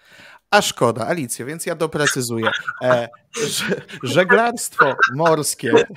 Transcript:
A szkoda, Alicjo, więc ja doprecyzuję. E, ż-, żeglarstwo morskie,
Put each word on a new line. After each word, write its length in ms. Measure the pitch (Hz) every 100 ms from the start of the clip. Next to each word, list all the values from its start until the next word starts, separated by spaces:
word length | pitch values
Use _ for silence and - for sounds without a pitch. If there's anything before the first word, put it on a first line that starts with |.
| _ - - - _
A 100 | 208
szkoda, 460 | - - 123 117 113
Alicjo, 380 | 175 123 - 120
więc 200 | 165 175
ja 100 | 160
doprecyzuję. 760 | 160 160 143 147 120 113 110 - - -
E, 240 | 127 123 117 - _ - 143
ż-, 340 | - - 160 - -
żeglarstwo 920 | 131 143 185 208 233 233 - - 147 123 - 127
morskie, 580 | 165 156 143 - 123 147 -